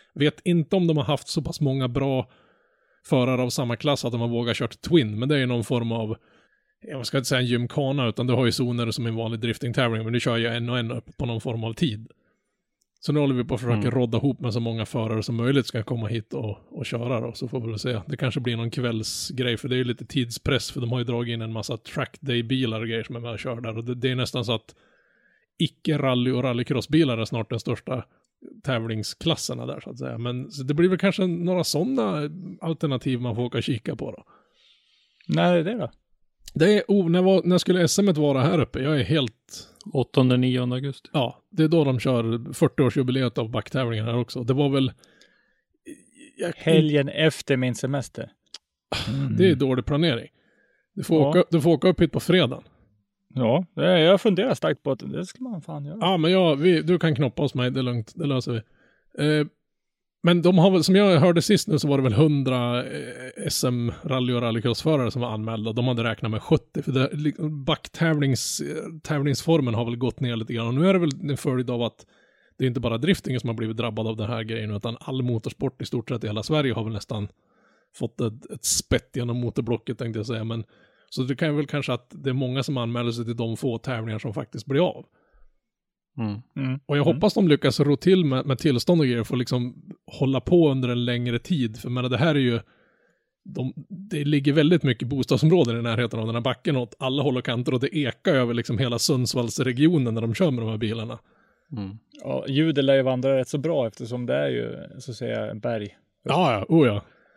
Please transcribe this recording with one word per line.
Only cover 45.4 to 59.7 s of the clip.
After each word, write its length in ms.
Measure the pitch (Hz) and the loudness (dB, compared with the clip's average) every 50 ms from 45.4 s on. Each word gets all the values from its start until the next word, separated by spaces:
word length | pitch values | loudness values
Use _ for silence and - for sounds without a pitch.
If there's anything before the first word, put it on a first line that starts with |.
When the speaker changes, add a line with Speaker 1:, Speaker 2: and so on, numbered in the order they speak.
| _ _ _ _ _ _ _ _ - - - - _ _ _ - - - _ - | _ _ _ _ _ _ _ _ -20 -20 -20 -20 _ _ _ -20 -20 -18 _ -8
Speaker 1:
Jag 140 | - 175 - | -8 -8 -6
Speaker 3:
Helgen 520 | - - - 165 160 156 151 147 147 135 139 | -2 2 4 6 6 6 4 4 2 2 0
efter 480 | - - 156 160 - - - - 139 | 0 0 2 2 0 0 -2 0 0
min 180 | 127 127 127 117 | 0 0 -2 -2
semester. 560 | - - 127 143 139 - - - - - - _ _ _ _ - - _ _ _ _ _ - - - - - 120 | -4 -4 -4 -4 -4 -6 -8 -12 -14 -14 -14 _ _ _ _ -20 -20 _ _ _ _ _ -8 -6 -6 -4 -4 -4
Mm. 220 | 139 139 131 110 | -2 -2 0 2
Speaker 1:
Det 140 | 107 185 190 | 4 6 6
är 40 | 156 | 6
dålig 300 | 127 143 131 127 127 127 | 4 2 0 0 0 0
planering. 420 | - 147 143 175 165 123 113 - - _ _ _ _ _ _ _ _ _ _ _ _ - | 0 0 2 2 2 0 -2 -6 -10 _ _ _ _ _ _ _ _ _ _ _ _ -12
Du 80 | - - | -8 -2
får 160 | - 165 156 | 2 4 4
Speaker 3:
Ja. 60 | 139 139 | 4 6
Speaker 1:
åka, 160 | - 180 - - | 4 4 4 4
du 100 | 170 165 | 2 2
får 100 | 131 170 | 4 4
åka 180 | 165 127 - 185 | 4 4 4 4
upp 120 | 170 - | 4 4
hit 120 | 175 151 | 2 2
på 80 | - 131 | 2 0
fredagen. 420 | - - 175 185 151 123 127 - - _ _ _ _ _ _ _ _ _ _ _ _ _ - | 0 2 4 4 4 2 -2 -6 -12 _ _ _ _ _ _ _ _ _ _ _ _ _ -4
Speaker 3:
Ja, 320 | 131 123 110 123 165 185 - - | 0 2 2 2 2 0 -2 -4
det, 240 | - 143 175 185 170 | 0 2 4 6 6
jag 200 | 156 170 196 190 | 8 8 6 6
funderar 340 | - 226 185 175 214 262 180 | 6 2 2 2 0 0 0
starkt 280 | - - 160 156 - | 0 0 -2 -2 -2
på 80 | - 139 | -2 -4
att 220 | 135 - - 139 | -4 -4 -4 -8
det 140 | 139 156 185 | -8 -8 -8
ska 180 | 180 - - 254 | -10 -12 -12 -12
man 180 | 254 220 165 | -10 -10 -10
fan 220 | 143 - 156 147 143 | -10 -10 -12 -10 -10
göra. 140 | 143 165 226 | -10 -6 -2
Speaker 1:
Ja, 160 | 208 175 - | 0 2 2
men 160 | 170 156 165 | 4 4 4
jag, 240 | 185 190 180 165 147 | 4 6 6 4 4
vi, 260 | 139 156 185 175 156 | 4 4 4 4 4
du 160 | 151 160 180 170 | 4 2 2 2
kan 160 | - 160 147 | 2 2 2
knoppa 260 | 104 - 127 - - | 2 0 0 0 0
hos 120 | 147 135 - | -2 0 0
mig, 160 | 127 123 123 | 0 0 0
det 100 | 131 135 | 0 -2
är 20 | |
lugnt, 300 | 127 123 123 117 110 - - | -2 -2 -2 -4 -6 -6 -8
det 100 | - 165 | -4 -2
löser 260 | 143 139 127 - - | -2 0 0 -2 -2
vi. 60 | 123 117 - _ _ _ _ _ _ _ _ _ - - 147 151 151 151 | -4 -4 -6 _ _ _ _ _ _ _ _ _ -6 -2 0 2 2 2
Eh... 60 | 147 156 _ _ _ _ | 0 -2 _ _ _ _